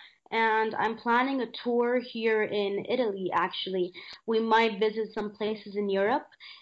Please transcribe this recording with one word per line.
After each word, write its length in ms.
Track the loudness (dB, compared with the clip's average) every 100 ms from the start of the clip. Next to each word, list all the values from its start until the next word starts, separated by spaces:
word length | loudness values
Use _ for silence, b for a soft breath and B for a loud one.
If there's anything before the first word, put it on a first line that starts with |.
| B B -6
and 440 | 0 2 2 0
I'm 220 | 0 -2 -2
planning 440 | 2 2 2 0
a 60 | -4 -6
tour 360 | -2 2 2 0
here 420 | -2 -2 2 2
in 420 | 2 0 0 -2 -2
Italy, 420 | 0 0 -2 -2
actually. 600 | 0 0 -2 -4 -2 -2 B B B -2
We 140 | 0
might 400 | 4 4 4 2
visit 320 | 0 0 -6
some 180 | -4 -8
places 460 | -4 -6 -6 -6 -4
in 120 | 0
Europe, 380 | 2 2 0 -4 -20 B B